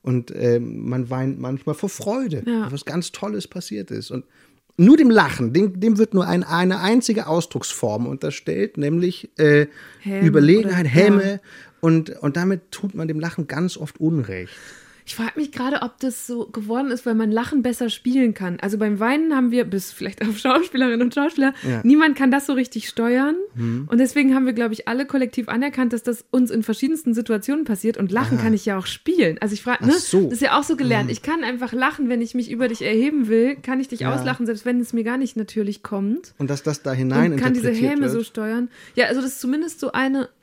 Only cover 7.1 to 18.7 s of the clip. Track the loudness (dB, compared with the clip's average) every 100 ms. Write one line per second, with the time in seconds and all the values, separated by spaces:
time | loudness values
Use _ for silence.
7.1 | -2 0 -2 0 -4 -4 -4 -2 -2 -4
8.1 | -4 -6 -6 -6 -2 -2 -2 -2 0 0
9.1 | -4 -14 2 6 6 4 -4 -20 -12 -8
10.1 | 2 4 6 8 6 4 0 4 6 6
11.1 | 6 2 -4 -12 -20 -20 _ 2 2 0
12.1 | -4 -4 0 -2 -2 _ -10 -8 -6 -6
13.1 | -4 -6 -6 -6 -4 -4 -4 -12 -2 0
14.1 | 0 -2 -8 -10 -16 -20 -20 -20 _ -16
15.1 | -8 -6 -4 -8 -4 -4 -2 -4 _ -6
16.1 | -6 -10 -8 -8 -10 -6 -4 -4 -4 -2
17.1 | 0 0 -2 0 0 0 -2 -4 -4 0
18.1 | 2 2 2 -2 -2 -4